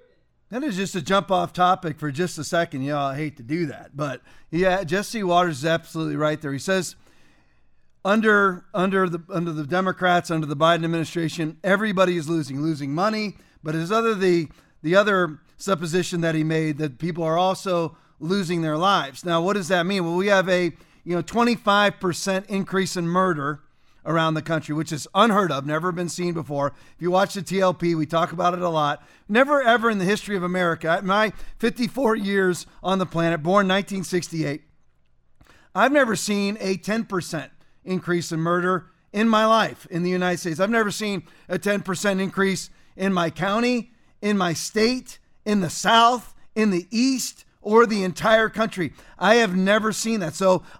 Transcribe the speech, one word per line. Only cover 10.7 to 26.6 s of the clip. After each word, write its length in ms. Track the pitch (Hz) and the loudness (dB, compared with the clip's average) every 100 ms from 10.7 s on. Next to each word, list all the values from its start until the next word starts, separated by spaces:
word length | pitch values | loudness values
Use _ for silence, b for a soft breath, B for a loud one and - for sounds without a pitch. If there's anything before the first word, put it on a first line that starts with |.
| 170 | 4
administration, 720 | 165 165 151 170 160 - 156 - | 0 -2 -2 -4 -4 -4 -6 -4
everybody 520 | 185 196 214 190 180 175 | 0 2 2 2 2 2
is 120 | 147 | -2
losing, 340 | 165 139 135 | -4 -2 -4
losing 320 | 156 143 139 | -4 -4 -4
money. 440 | 151 208 220 208 - b b | -2 -2 -2 -6 -10 b b
But 100 | 151 | -6
his 160 | 160 170 | -4 0
other, 240 | 220 226 | 0 0
the, 340 | 202 185 170 147 b b b | 2 2 2 0 b b b
the 120 | 151 | 2
other 460 | 190 214 190 170 143 _ - | 4 4 2 0 -4 _ -10
supposition 640 | 190 190 165 180 170 175 | -2 -2 0 -2 0 0
that 140 | 165 | 0
he 80 | 160 | 0
made, 360 | 156 160 156 147 | 0 0 -2 -2
that 200 | 156 117 | -6 -4
people 240 | 170 170 | -6 -4
are 160 | 160 165 | -2 2
also 580 | 190 180 196 175 165 b b b | 0 0 -2 -2 -2 b b b
losing 440 | 156 202 170 170 | -2 -2 0 -2
their 140 | 160 151 | -2 0
lives. 480 | 190 185 139 131 | 2 2 0 -8
Now, 160 | 175 165 | -2 0
what 140 | 180 | 0
does 140 | 208 160 | -2 0
that 180 | 180 170 | 0 0
mean? 180 | 196 | -2
Well, 120 | 165 175 | -2 0
we 100 | 202 | 2
have 220 | 190 185 | 2 4
a, 240 | 180 175 - b b | 2 0 -4 b b
you 100 | 165 | -6
know, 80 | 175 | -4
twenty-five 760 | 165 220 233 220 202 202 202 - | -2 0 2 2 2 4 4 0
percent 460 | 185 160 196 190 196 | -4 -2 -2 -4 -4
increase 480 | 196 170 190 185 185 | -6 -2 -2 -2 -4
in 100 | 170 | 0
murder 540 | 180 185 151 143 147 _ _ _ _ | 2 2 0 -4 -8 _ _ _ _
around 300 | - 165 160 | -2 0 0
the 80 | 156 | -2
country, 320 | 156 160 - | -2 -4 -2
which 180 | 151 160 | -6 -4
is 160 | 147 - | -8 -4
unheard 360 | 190 233 208 180 | 2 4 4 2
of, 140 | 135 | -2
never 280 | 139 156 180 | -2 -2 -2
been 160 | 175 175 | -4 -6
seen 260 | - 175 | -4 -4
before. 400 | 165 147 143 | -4 -6 -4